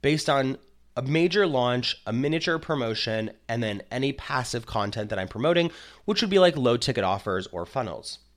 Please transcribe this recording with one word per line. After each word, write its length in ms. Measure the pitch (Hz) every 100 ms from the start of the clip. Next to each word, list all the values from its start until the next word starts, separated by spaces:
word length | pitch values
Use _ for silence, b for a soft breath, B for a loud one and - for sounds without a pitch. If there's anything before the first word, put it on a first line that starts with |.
based 280 | 139 151 -
on 280 | 139 131 135 _ _ _ -
a 60 |
major 460 | 131 160 175 190 190
launch, 520 | 135 123 123 120 - -
a 80 |
miniature 460 | 117 143 165 170 160
promotion, 720 | - 151 117 110 - 110 110 - -
and 140 | 113
then 180 | 113 101 -
any 240 | 123 135
passive 540 | 135 - 139 123 120 -
content 420 | 110 104 110 104
that 80 | 101
I'm 100 | 95
promoting, 440 | - 147 175 170 B B B -
which 160 | 208
would 80 | 214
be, 80 | 196
like, 180 | 180 151
low 220 | 123 120
ticket 260 | - 117
offers 440 | 95 98 - 95 92
or 180 | 87 87
funnels. 540 | 135 110 69 - - _